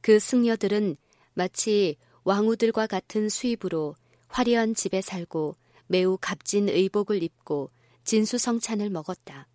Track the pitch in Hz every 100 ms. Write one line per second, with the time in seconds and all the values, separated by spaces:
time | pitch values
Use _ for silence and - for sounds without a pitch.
0 | - 214 - 247 233 226 202 208 208 143
1 | _ _ _ - 185 - - 208 190 143
2 | _ _ - 202 214 226 226 220 220 190
3 | - 214 214 - 254 233 185 165 151 147
4 | _ _ _ - 240 233 220 226 180 190
5 | 185 185 175 160 151 - _ _ _ 185
6 | 185 190 - 196 - 202 202 - 190 208
7 | 202 208 165 _ - 147 135 _ _ _
8 | - 220 214 247 247 233 - 214 208 175
9 | 156 185 - 139 135